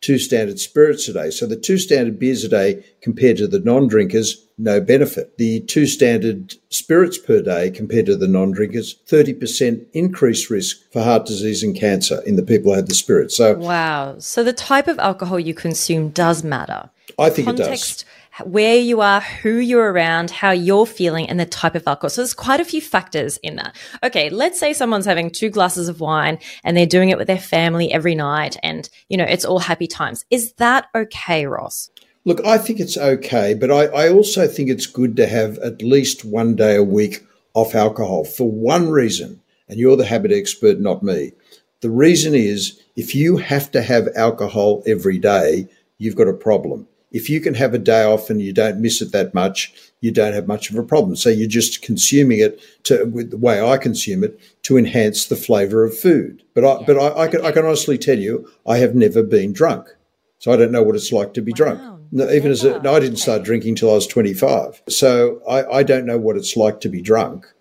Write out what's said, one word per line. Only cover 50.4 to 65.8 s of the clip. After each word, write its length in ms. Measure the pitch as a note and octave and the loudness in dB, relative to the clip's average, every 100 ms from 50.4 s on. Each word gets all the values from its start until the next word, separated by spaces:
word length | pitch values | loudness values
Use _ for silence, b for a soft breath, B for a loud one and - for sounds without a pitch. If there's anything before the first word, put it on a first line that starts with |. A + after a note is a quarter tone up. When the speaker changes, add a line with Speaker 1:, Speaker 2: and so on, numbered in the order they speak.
| F#2 | -4
Speaker 1:
much 220 | G#2 - | -6 -6
of 80 | A2 | -6
a 60 | |
problem. 320 | - D3+ F#2+ E2 | 0 2 2 -2
So 120 | A#2+ | 0
you're 200 | A2 A2 | 0 0
just 320 | A2+ - - | 0 -2 -4
consuming 580 | - G2+ - C#3+ C3+ G#2+ | -6 -2 2 4 4 4
it 220 | - - b b | 2 0 b b
to, 200 | - A#2+ | 0 0
with 280 | A#2 A#2+ A#2+ | 0 -4 -8
the 60 | G#2+ | -2
way 240 | A#2+ G2+ | 0 2
I 160 | A#2 C3 | 2 0
consume 460 | B2 - G#2+ F#2+ | 0 -4 -4 -2
it, 160 | G#2+ - b _ | -2 -4 b _
to 140 | - C3 | 2 4
enhance 480 | A2 A#2+ G#2+ G#2 - | 4 2 0 -2 -4
the 100 | - | -4
flavour 480 | - G#2+ G2 A2 | 0 0 2 2
of 140 | A2 - | 2 2
food. 440 | F#3 D3 - - _ | 2 2 0 -10 _
But 100 | A#2+ | 2
I, 160 | C3+ C3+ | 2 4
Speaker 2:
Yeah. 40 | D3 | 2
Speaker 1:
but 100 | C#3 | 2
I, 240 | C#3+ D3+ | 2 0
I 40 | D#3+ | -2
can, 140 | E3 | 0
I 40 | D#3+ | 0
Speaker 2:
Okay. 80 | |
Speaker 1:
can 120 | D#3 D#3+ | 2 2
honestly 320 | D3+ - B2 | 0 -2 -2
tell 200 | C#3+ A#2 | 0 0
you, 300 | G2 - B B A2+ | -2 -6 B B -2
I 120 | A#2 | 2
have 180 | B2 A#2+ | 2 4
never 280 | G#2 A2 | 4 4
been 280 | G#2+ G#2+ G2 | 2 2 0
drunk. 340 | F#2+ D#3 - - _ _ _ _ _ | 0 0 0 -10 _ _ _ _ _
So 140 | A#2 | 2
I 20 | A#2+ | 4
don't 160 | A#2 | 4
know 120 | A#2+ | 4
what 120 | G#2+ G#2 | 2 0
it's 160 | - | -2
like 220 | A2+ G2+ | -2 -2
to 80 | B2 | -6
be 100 | A2 | -4
drunk. 280 | A#2 D3+ - | 0 0 -2
Speaker 2:
Wow. 160 | - F#3 - | -12 -20 -6
Speaker 1:
No, 160 | B2+ - | -4 0
even 180 | D3 C#3+ | 2 2
as 120 | A#2+ | 2
a, 80 | C3 | 2
Speaker 2:
Never. 120 | A#2 | 2
Speaker 1:
no, 120 | C3+ D3+ | 2 2
I 40 | |
didn't 160 | C3 A2 | 2 -2
start 200 | - G#2+ | -2 -2
Speaker 2:
Okay. 40 | F#2+ | -2
Speaker 1:
drinking 300 | A#2 A2+ G#2+ | -2 -2 0
till 160 | A2+ | 2
I 40 | G#2+ | 2
was 120 | F#2+ | 2
twenty-five. 760 | A#2+ G2+ F#2+ C3+ A#2 - - - | 0 0 0 0 0 -2 -10 -8
So 520 | - C3 A#2+ A#2+ A#2 - | 2 4 4 2 -2 -2
I, 140 | C3 C3 | -2 0
I 180 | C3+ | 2